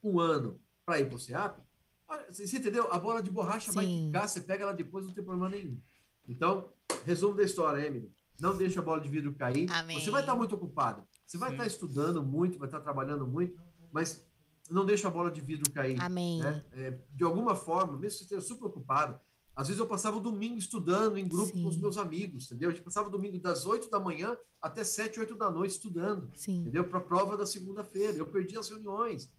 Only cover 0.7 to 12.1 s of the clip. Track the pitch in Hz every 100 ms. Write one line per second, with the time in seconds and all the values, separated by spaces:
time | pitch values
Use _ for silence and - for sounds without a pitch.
0.7 | _ - 156 127 120 - 139 208 - -
1.7 | _ _ _ _ 302 - 185 202 262 208
2.7 | 233 226 175 196 226 196 185 180 220 214
3.7 | 185 190 170 156 175 202 180 156 196 202
4.7 | 180 139 190 190 180 185 180 185 202 175
5.7 | 120 - _ _ _ - 123 165 190 -
6.7 | - _ - - 175 202 202 185 180 160
7.7 | 143 147 127 104 - _ - 165 165 190
8.7 | 175 156 156 143 151 143 139 123 135 175
9.7 | 170 165 160 180 269 269 240 226 196 170
10.7 | 156 123 101 - _ - 175 254 135 220
11.7 | - 156 135 156